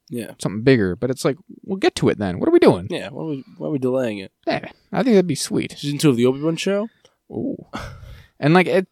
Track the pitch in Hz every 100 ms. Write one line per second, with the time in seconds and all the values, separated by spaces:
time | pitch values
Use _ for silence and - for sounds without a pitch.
0 | _ 120 101 - - 101 123 127 92 87
1 | 123 127 160 127 - - - 196 359 -
2 | - - 202 175 320 349 302 98 95 165
3 | - 139 160 139 - - 156 143 127 131
4 | 120 104 95 _ - - - - _ 196
5 | 247 196 180 131 - 208 - - 147 143
6 | 151 117 123 139 156 165 190 202 226 -
7 | _ _ _ - - - - - - -
8 | - - - _ 139 185 180 269 185